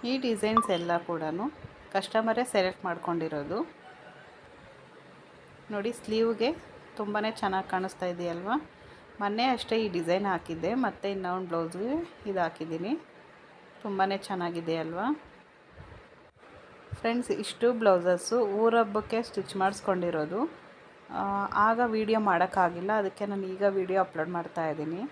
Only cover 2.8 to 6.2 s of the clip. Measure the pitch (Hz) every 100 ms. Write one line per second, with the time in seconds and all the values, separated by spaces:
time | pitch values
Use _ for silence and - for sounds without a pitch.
2.8 | 190 170 175 170 160 156 143 196 339 -
3.8 | - - - - - - - - - -
4.8 | - - - - - - - - - 208
5.8 | 208 233 - 220